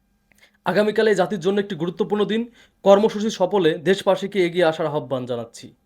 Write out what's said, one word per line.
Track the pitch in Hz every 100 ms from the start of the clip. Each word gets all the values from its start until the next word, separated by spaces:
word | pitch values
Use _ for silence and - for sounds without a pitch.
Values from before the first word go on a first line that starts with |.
| _ _ _ _ _ _
"আগামীকাল | - 190 214 214 220
এই |
জাতির | 196 175 208
জন্য | 165 202
একটি | 202
গুরুত্বপূর্ণ | 170 170 170 208 208
দিন, | 202 214 233 _ _ _
কর্মসূচি | 190 196 220 214 214
সফলে | - 180 202 160 170
দেশবাসীকে | 151 196 - 185 196 196 175
এগিয়ে | 165
আসার | 165 160 160
আহ্বান | 147 131 135 123
জানাচ্ছি। | 120 117 - 120 -